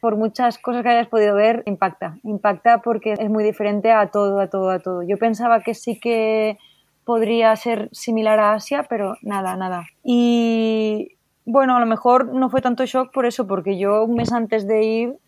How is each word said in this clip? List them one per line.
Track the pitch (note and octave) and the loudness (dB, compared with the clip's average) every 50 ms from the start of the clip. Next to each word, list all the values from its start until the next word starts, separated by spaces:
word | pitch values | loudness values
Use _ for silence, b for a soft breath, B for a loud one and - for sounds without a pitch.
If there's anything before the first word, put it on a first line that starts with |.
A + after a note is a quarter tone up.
por | - A#3 G#3+ G#3 | 0 0 0 0
muchas | A3 A3+ A3 - B3 A#3+ A3+ - | -2 -2 -2 0 0 0 0 -2
cosas | _ - A#3+ A#3+ A#3+ | _ -6 -4 -2 0
que | A#3+ | 2
hayas | A#3+ A#3 A#3 A#3 | 2 2 2 0
podido | - A3+ G#3+ G#3 G3+ | 2 2 4 4 4
ver, | G3+ G#3 A3 A#3 A3+ - | 4 4 4 2 0 -2
impacta. | - G3+ - - D#3+ - _ F#3+ F3+ D#3 - _ | -6 -4 -2 -2 -2 -2 _ -12 -12 -12 -12 _
Impacta | G#3+ G#3+ G3+ - G#3 G3 D#3+ _ A#3 A#3 A#3 - | -8 -8 -2 0 0 -2 2 _ 4 4 4 2
porque | A#3 A#3 A3 - A3 G#3 | -2 -2 -2 -2 -4 -4
es | A3 A3 G#3+ | -2 -2 -2
muy | G#3+ G#3+ G#3+ | 0 0 0
diferente | G#3+ G#3 - G#3+ G#3 G#3 G#3 F#3+ A3+ | 0 0 0 -2 -2 -2 0 2 4
a | A3+ G#3+ G#3 F#3+ | 4 4 4 2
todo, | - G#3 G3+ G3+ G3 G3+ | 0 0 0 2 2 0
a | G3 F#3 | -2 -2
todo, | - G3 F#3+ F#3 | -2 -2 -2 -2
a | F#3 F#3 | -2 -2
todo. | F3 F#3 F#3 F3+ | -4 -6 -6 -6
Yo | F3 F3 G3+ G3 | -4 -4 -4 0
pensaba | A3 A#3 A3+ G#3 A#3+ A#3+ A#3 A3+ | 0 -2 -2 0 0 2 2 2
que | A3+ - A3+ | 0 -2 -8
sí | - - - A3+ - | -6 -6 -8 -8 -4
que | - A#3+ A#3 A3+ A3 A3 A3 A3 G#3+ G#3+ G#3 G#3 b b b b b b b _ _ | -2 -2 0 0 0 0 0 0 0 -2 -4 -6 b b b b b b b _ _
podría | - A#3+ A3+ A3+ A#3 A#3 A3+ A3+ A3 A3 | -2 0 0 2 2 2 4 4 4 4
ser | G#3+ - A#3+ A#3 A3 G#3 G#3 | 2 0 -4 -4 -4 -4 -8
similar | - - - - A3+ A3 A3 G#3+ G#3+ G#3+ | -12 -12 -6 -4 -2 0 2 2 4 4
a | G#3+ G#3 G#3+ | 4 2 2
Asia, | G#3+ G#3 - C#4+ C#4+ D4 - | 0 -2 -6 -6 -6 -4 -4
pero | A#3+ A3 G3+ F#3+ - - - | -4 -4 -4 -6 -6 -8 -10
nada, | G#3 G3+ G3 F#3+ F#3 F#3 | -8 -6 -6 -4 -6 -6
nada. | F#3 F#3 F#3 F#3 F3 E3+ - _ _ _ | -6 -6 -6 -8 -8 -10 -14 _ _ _
Y, | - A#3+ A#3+ A#3+ A#3+ A#3+ A#3 A#3 A#3 A3+ A3+ A3+ A3 A3 A3 A3 G#3+ G#3+ G#3+ - - _ _ _ _ _ _ _ | 0 0 2 2 2 2 2 2 0 0 0 0 0 0 0 0 -2 -2 -4 -6 -10 _ _ _ _ _ _ _
bueno, | - A3+ C#4 C4+ C4 B3+ | 0 2 2 4 4 2
a | B3 | 2
lo | A#3+ | 2
mejor | A3+ A3+ A3 - B3 A#3+ B3+ C4 A#3 B3+ | 0 -2 -2 2 2 4 4 2 0 -2
no | C4 C4 B3 | -2 -2 0
fue | G3+ C4 | -2 -2
tanto | C4 B3+ A#3+ - C4 | -2 -2 -2 -2 -4
shock | - - C4 C4 B3+ | -2 -2 -4 -4 -2
por | _ C4+ B3 | _ -2 -2
eso, | A#3+ - - B3 F#3+ | -2 -2 -4 -4 -4
porque | G3 F#3+ E3 G3 G3 F3+ | -4 -4 -2 -4 -4 -2
yo | G3 G3+ G3+ G#3+ A3 | 0 0 2 2 2
un | A3+ A#3+ | 0 0
mes | A#3 A#3 A3+ | -2 -2 -2
antes | A#3+ A#3+ A3+ G#3 - A3 G3+ G3 | -2 -4 -4 -2 -2 -4 -2 0
de | A3 G#3+ A3 | 0 0 0
ir | A3 A3 A3+ A#3 A#3+ C4+ - _ | 0 0 -2 -2 -4 -6 -12 _